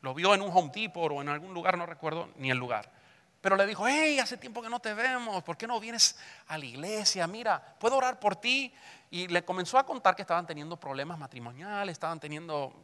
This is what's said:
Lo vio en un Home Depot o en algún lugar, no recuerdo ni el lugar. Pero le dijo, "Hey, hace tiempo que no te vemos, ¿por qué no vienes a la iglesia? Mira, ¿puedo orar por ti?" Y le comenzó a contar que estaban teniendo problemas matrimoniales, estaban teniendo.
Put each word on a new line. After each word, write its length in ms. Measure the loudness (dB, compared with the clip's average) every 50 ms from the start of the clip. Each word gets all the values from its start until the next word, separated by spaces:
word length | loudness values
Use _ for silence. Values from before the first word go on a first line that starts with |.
Lo 120 | -4 -6 -4
vio 220 | 2 6 6 6
en 80 | 6 4
un 120 | 6 6
Home 160 | 4 4 4 -2
Depot 380 | -6 -6 -6 -4 -2 -2 -2
o 100 | -2 -2 -2
en 40 | -4
algún 280 | -4 -4 -6 -8 -10
lugar, 200 | -2 2 2 2
no 120 | 2 0 -8
recuerdo 420 | -10 -6 -6 -4 -4 -4 -6 -8 -10
ni 160 | -6 -2 0
el 60 | 0 0
lugar. 320 | 0 -2 -4 -4 -4 -8 _ -20 _ -20 -20 _ _ _ _ _
Pero 140 | 2 2 6
le 100 | 6 4
dijo, 220 | 4 4 0 2 2
"Hey, 320 | 4 4 4 4 4 2
hace 180 | 2 0 -2 -10
tiempo 240 | -12 -12 -12 -10
que 80 | -8 -6
no 100 | -8 -6
te 140 | -4 -6 -4
vemos, 500 | -2 -2 0 0 -2 -4 -2 -4 -4 -4
¿por 140 | -6 -8 -8
qué 80 | -4
no 140 | -4 -4 -4
vienes 360 | -4 -4 2 4 4 4 4 -2 -14 -18 -20 -20 -12 -10
a 100 | -10 -8
la 80 | -8
iglesia? 600 | -10 -10 -8 -6 -4 -4 0 0 0 2 2 0
Mira, 500 | -2 -2 -4 0 0 0 0 -2 -12 -16 _
¿puedo 180 | 0 4 4 4
orar 220 | 2 2 0 2
por 160 | 0 0 0
ti?" 360 | 2 0 0 2 2 0 -4 _ -16 -20 -20 -20 -20 _ _
Y 180 | -6 -6 -4 2
le 160 | 2 0 2
comenzó 340 | 2 -2 -2 -2 4 4 4
a 60 | 4
contar 300 | 4 -2 2 4 4 4
que 60 | 4
estaban 240 | 0 0 0 -2 0
teniendo 340 | -2 -8 -8 -8 -10 -12 -10
problemas 380 | -8 -8 -6 -4 -4 -6 -6 -10
matrimoniales, 760 | -12 -12 -12 -12 -12 -12 -12 -12 -10 -8 -4 -4 -4 -4 -4
estaban 260 | -6 -4 -6 -6 -6
teniendo. 540 | -8 -10 -10 -10 -8 -4 -4 -4 -4 -4 -8 -14